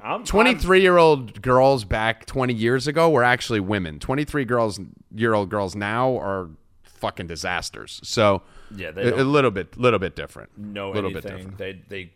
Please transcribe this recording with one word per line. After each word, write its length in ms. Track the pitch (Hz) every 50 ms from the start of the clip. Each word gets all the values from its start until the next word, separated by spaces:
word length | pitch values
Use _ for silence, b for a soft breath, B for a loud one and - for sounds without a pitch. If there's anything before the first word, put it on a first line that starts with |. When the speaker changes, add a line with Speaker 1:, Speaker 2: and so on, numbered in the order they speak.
Speaker 1:
I'm, 200 | 101 117 156 214
I'm 20 | 233
Speaker 2:
Twenty-three-year-old 1200 | - - 202 233 254 247 160 - 175 185 190 196 185 180 175 165 160 151 139 123 110 - 107 98
girls 420 | 127 127 127 131 135 139 127 104
back 400 | 90 120 107 110 113 110 - -
twenty 280 | - - 139 127 123 123
years 320 | 110 110 117 123 131 123
ago 220 | 156 147 165 165 170
were 140 | 156 127 120
actually 360 | 123 123 120 - - 117 107
women. 400 | 95 92 107 101 90 80 76 73
Twenty-three 460 | - - 131 143 151 - - 147 131
girls, 340 | 110 123 120 113 110 92 98 92 - - - - _ -
year 200 | 110 113 117 110
old 140 | 104 101 87
girls 260 | 104 104 101 92 92
now 420 | 101 104 101 110 120 127 131 127
are 320 | 113 76 98 98 95 92 82 78 - _ _ _ _ -
fucking 440 | - _ - - 107 - - 92
disasters. 720 | 82 85 73 92 92 90 85 78 - - 55 52 - - - -
So 380 | - - 113 110 104 98 92 - b b b b b 107
Speaker 1:
Yeah, 140 | 101 90 80
they 120 | 80 95 101
Speaker 2:
a, 40 |
a 100 | 120 131
Speaker 1:
don't 140 | 131 135 135
Speaker 2:
little 200 | 147 147 135 120
bit, 260 | 98 95 87 - -
little 220 | 117 123 123 113 98
bit 160 | 95 85 -
different. 420 | - 73 - - 62 55 - _
Speaker 1:
know 320 | 104 104 104 101 101 98 98
Speaker 2:
Little 200 | 95 104 98 95
bit 140 | - 78 -
Speaker 1:
anything. 120 | 101 95 92 95 95
Speaker 2:
different. 60 | 98 98
Speaker 1:
They, 220 | 98 95 95 90 - -
they 240 | 98 95 92 82 _